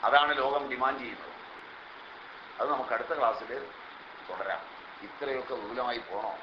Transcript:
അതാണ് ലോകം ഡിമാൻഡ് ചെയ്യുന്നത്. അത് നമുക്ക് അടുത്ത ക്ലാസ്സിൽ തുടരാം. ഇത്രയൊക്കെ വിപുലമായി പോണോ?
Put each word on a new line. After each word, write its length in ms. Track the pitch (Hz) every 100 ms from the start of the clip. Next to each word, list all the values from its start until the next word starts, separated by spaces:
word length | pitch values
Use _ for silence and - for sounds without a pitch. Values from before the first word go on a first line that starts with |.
| 110
അതാണ് 260 | 143 147 143
ലോകം 220 | 135 143 139
ഡിമാൻഡ് 280 | 123 131 135
ചെയ്യുന്നത്. 320 | 120 - - - - - - - - - - - - - - -
അത് 100 | 127
നമുക്ക് 180 | 139 120 117
അടുത്ത 160 | 120 156
ക്ലാസ്സിൽ 320 | 120 107 - 131 139 - - - - - -
തുടരാം. 340 | 92 98 92 - - - - 101
ഇത്രയൊക്കെ 480 | - 139 131 123 123
വിപുലമായി 380 | 104 120 123 117 -
പോണോ? 240 | 98 107 -